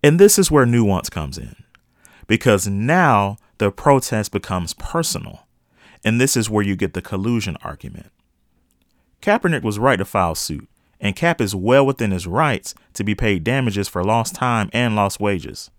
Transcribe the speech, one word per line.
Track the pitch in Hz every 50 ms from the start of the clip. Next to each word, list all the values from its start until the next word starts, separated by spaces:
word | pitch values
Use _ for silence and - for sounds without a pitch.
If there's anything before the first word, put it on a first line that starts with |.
| -
And | 147 156 170
this | 202 202 -
is | - 185 -
where | 156 143 127
nuance | 120 120 120 113 101 95 82 - -
comes | - 82 78 69 64 -
in, | 60 - - _ - _ _ _ _ _ _ _ _ _ _ _ -
because | - 110 - - 127 107 98 90
now | 104 98 101 110 135 165 185 175 147 117 101 101 98 104 - _ _ _
the | - 107 101
protest | - - - 143 139 131 - - 123 107 104 -
becomes | - 98 - - 98 90 85 - -
personal, | _ - - - 165 165 - - - - - - - _ _ _ _ _ _ _ _ _ - - _ -
and | 107 113 120
this | 131 139 -
is | 123 107
where | 107 107 107 101
you | 98 98
get | 90 98 87 -
the | 90
collusion | - - 104 95 98 117 120 113 98 98 76 - -
argument. | 71 - - - - - - - - _ _ _ _ _ _ _ _ _ _ _ _ _ _ _ _ _ _ _ _ _ _ -
Kaepernick | 202 208 - - 180 160 120 101
was | 110 104 104
right | 117 139 123
to | 92 98
file | - - 101 90 85 80
suit, | - - - 78 69 - _ _ _ _ _ _ _
and | - 104 95
Cap | - 170 170 165 -
is | 117 98 101
well | 95 90 110 127 139 139
within | 135 131 - 120 101
his | 95 90 92
rights | 90 87 123 156 147 117 - - - - - _ _ _
to | - 98
be | 104 104
paid | - - 110 101 87 78
damages | 113 127 135 131 113 98 101 98
for | - - 90 90
lost | 101 110 117 110 - -
time | - 127 123 120 113 101 85 -
and | 117 123 117 107
lost | 107 101 98 - -
wages. | 104 104 98 87 78 62 - - - - _